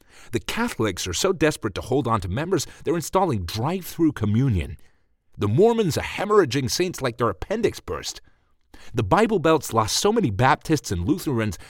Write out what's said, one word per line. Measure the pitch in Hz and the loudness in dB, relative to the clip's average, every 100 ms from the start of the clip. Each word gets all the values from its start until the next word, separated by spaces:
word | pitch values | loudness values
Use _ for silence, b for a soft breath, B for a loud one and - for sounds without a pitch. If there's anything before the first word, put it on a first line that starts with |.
| B B B | B B B
The | 113 | -8
Catholics | - - 233 - 107 87 92 | -6 -4 -4 -2 -4 -2 -6
are | |
so | 85 190 | -2 0
desperate | 175 156 - 107 - | 2 0 0 -6 -6
to | |
hold | - 131 117 | -2 -2 0
on | 110 | -2
to | 92 | -2
members, | 110 175 - - B | -4 -2 -2 -4 B
they're | 135 170 | -4 -4
installing | - 190 185 110 85 | 0 0 0 -2 -4
drive-through | 107 139 190 - - 160 | -4 -2 -2 -6 0 0
communion. | - 107 110 139 92 65 - - _ _ _ _ - | 2 0 2 2 0 -2 -10 -18 _ _ _ _ -4
The | 101 | 0
Mormons | 127 226 226 190 110 | 4 4 4 0 0
are | |
hemorrhaging | - - 196 214 143 135 123 | -4 -4 2 4 4 2 -2
saints | - 180 - | -2 -2 -2
like | 131 - | -6 0
their | 117 | -2
appendix | - - 220 160 - | -2 -4 -2 -2 -2
burst. | - 73 - - - _ _ _ _ B B | -8 -8 -8 -14 -18 _ _ _ _ B B
The | 117 | -4
Bible | 92 185 220 202 | 2 2 2 2
Belt's | 156 160 - | 4 2 2
lost | 110 104 - | 0 0 2
so | 202 | 2
many | 233 147 | 2 0
Baptists | 98 131 151 - 151 - | 2 4 2 2 -2 0
and | 90 90 | -4 -2
Lutherans, | 185 156 117 110 - | -2 0 -2 -2 -4